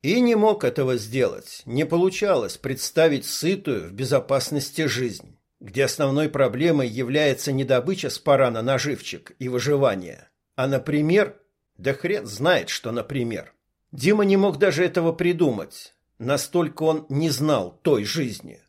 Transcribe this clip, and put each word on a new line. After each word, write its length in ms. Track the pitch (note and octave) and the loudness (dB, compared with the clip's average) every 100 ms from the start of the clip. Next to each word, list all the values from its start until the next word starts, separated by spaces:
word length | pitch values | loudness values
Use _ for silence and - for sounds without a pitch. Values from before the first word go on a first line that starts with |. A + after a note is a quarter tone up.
И 160 | C3+ A#3 | 2 2
не 160 | B3 A3+ | 4 4
мог 300 | G#3+ G#3 C3 | 4 2 0
этого 320 | C3+ C3 B2 | 0 0 -2
сделать, 640 | G#2+ B2+ A2+ - - - - | -2 0 0 -2 -14 -18 -6
не 200 | B2 D#3 | -2 0
получалось 720 | E3+ F#3 F#3 G3+ D#3+ G2+ - | 2 2 0 0 2 0 -8
представить 680 | B2 C3 - - D#3+ C#3 - | -6 -6 -2 2 4 2 -4
сытую 640 | - D#3 F#3+ F3 A2+ D#2+ | -4 -2 -2 -2 -4 -6
в 60 | |
безопасности 920 | G2 B2+ C3+ - C#3 - D3 C3+ - D#3 | -8 0 0 2 -2 0 -6 -6 -4 -2
жизнь, 520 | B2 B2 - - _ _ _ | -2 -4 -8 -18 _ _ _
где 240 | G#2+ F#2+ C3+ | -10 -2 -2
основной 420 | - C#3 C#3 D3+ | 0 0 0 0
проблемой 640 | C#3+ C3 B2 E3+ D3+ B2 | 0 0 2 2 2 0
является 640 | A2 A#2+ C#3+ D3+ B2+ - | -2 -2 2 2 0 -2
не 100 | C3+ | -2
добыча 460 | C3 C3 B2+ F#3 C#3 | 2 2 2 -4 -6
с 100 | - | -4
парана 420 | - C#3 C3 A2+ | 2 4 4 2
наживчик 680 | A#2 C3+ D3 C#3+ - - - - | -2 -2 -2 -6 -8 -14 -16 -12
и 80 | B2+ | -4
выживание, 800 | B2 B2+ C#3+ C3+ G2 F2 - - _ _ - | -2 0 2 2 0 -8 -16 -20 _ _ -4
а, 100 | C3+ | -2
например, 720 | C3+ C3+ D3 D3+ F#3+ G#3 - _ _ _ _ | -2 0 0 4 4 2 -4 _ _ _ _
да 160 | G2 | -4
хрен 320 | C#3 E3+ G#3 A2 | -2 -4 -4 -6
знает, 420 | G#2 D3+ D#3+ E2+ | -2 0 2 0
что, 240 | - A#2 | -8 -6
например. 640 | A#2+ - C3+ A#2 G#2 - _ _ _ _ | -6 -6 -4 -4 -6 -12 _ _ _ _
Дима 320 | C#3+ C3+ G#3 G3+ | -2 2 4 4
не 100 | G3 | 4
мог 220 | G3 D3 | 2 2
даже 240 | G3 D3 | 2 2
этого 300 | F3 F3+ E3 | 0 2 0
придумать, 840 | E3 F3 E3+ D#3+ G#2+ D#2 - - _ _ _ | 0 0 2 2 0 -8 -14 -20 _ _ _
настолько 640 | A#2 C#3 - F3 D#3 - | -2 -2 0 0 -2 0
он 220 | D#3 D#3 C#3+ | 0 0 -2
не 220 | C#3 D#3+ | 0 0
знал 500 | A#2 D3+ C3+ F2 - | 0 0 0 -2 -4
той 220 | - C3 | 2 2
жизни. 560 | G#2 E3 C3 - - - | 2 -4 -4 -6 -16 -20